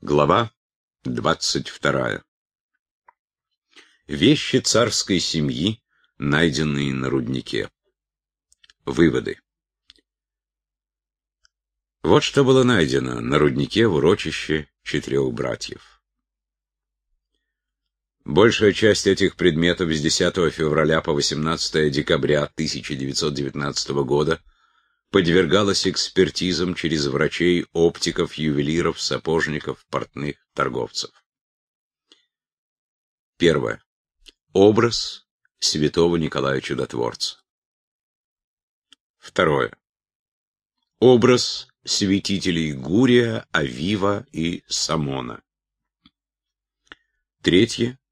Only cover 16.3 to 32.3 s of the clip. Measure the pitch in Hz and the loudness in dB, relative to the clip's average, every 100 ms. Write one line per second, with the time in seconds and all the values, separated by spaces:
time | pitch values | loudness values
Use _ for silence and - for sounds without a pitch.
16.3 | _ _ _ _ _ _ _ _ _ _ | _ _ _ _ _ _ _ _ _ _
17.3 | _ _ _ _ _ _ _ _ _ - | _ _ _ _ _ _ _ _ _ -2
18.3 | 73 113 107 107 92 107 101 101 95 95 | 4 4 6 2 4 2 4 2 2 0
19.3 | - 87 78 85 87 90 80 76 - 87 | 2 0 2 0 0 -2 0 0 0 0
20.3 | 90 82 73 78 76 78 78 82 73 71 | 0 -2 0 -2 0 2 0 0 -2 -2
21.3 | 76 78 80 - 80 78 69 76 82 69 | -2 -4 -4 -2 0 0 0 0 0 2
22.3 | 73 71 - 78 69 58 71 67 67 78 | 0 0 -6 -6 -6 -10 -8 -6 -4 -4
23.3 | 71 69 71 71 71 - 71 67 71 76 | -4 -8 -6 -6 -6 -6 -4 0 0 0
24.3 | 80 _ _ _ _ _ _ _ 98 85 | -2 _ _ _ _ _ _ _ 0 4
25.3 | 85 85 90 101 92 95 87 - - 87 | 4 4 2 2 0 -2 -2 -4 2 2
26.3 | - 87 82 90 90 82 78 71 67 73 | 2 -4 -2 -4 -4 -4 -2 -2 -2 -2
27.3 | - 85 87 - 85 85 - - 82 82 | 0 2 2 -2 0 0 0 -6 -4 -6
28.3 | - 78 71 71 82 82 78 - 65 - | -4 -4 -2 -2 0 -2 -4 -6 -6 -2
29.3 | 80 76 76 - 64 _ 67 60 - 73 | -2 -2 -4 -8 -12 _ -8 -8 -10 -10
30.3 | - _ - 67 64 57 - - _ _ | -10 _ -4 -4 -4 -8 -8 -12 _ _
31.3 | _ _ _ _ _ _ _ _ _ _ | _ _ _ _ _ _ _ _ _ _